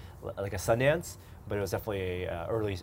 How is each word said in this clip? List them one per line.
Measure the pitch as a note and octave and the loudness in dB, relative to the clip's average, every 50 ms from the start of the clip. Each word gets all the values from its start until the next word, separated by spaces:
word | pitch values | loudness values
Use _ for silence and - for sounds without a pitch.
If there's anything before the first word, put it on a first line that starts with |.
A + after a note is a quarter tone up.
| - - - - - - - - | -12 -14 -14 -10 -10 -8 -4 -4
like | G2 G2+ G#2 | -4 -2 -2
a | F#2+ | 0
Sundance, | - - A#2 A#2+ C3 C#3+ D#3 F3 - - - - - - - - - - | 2 4 4 6 6 6 6 4 2 -4 -10 -14 -14 -16 -16 -12 -6 -2
but | G#2 G#2 | -2 0
it | |
was | G2+ F#2 | 0 0
definitely | A2 G#2 - - G2+ F#2+ F#2+ F#2 F2+ F2+ F2+ | 0 -2 0 -2 -2 0 0 0 0 -2 -2
a, | E2+ F2 | -2 -2
uh, | E2+ E2 - | -4 -2 0
early, | A2+ A2+ G#2+ G#2 G2 F2+ | 0 0 2 0 -2 -2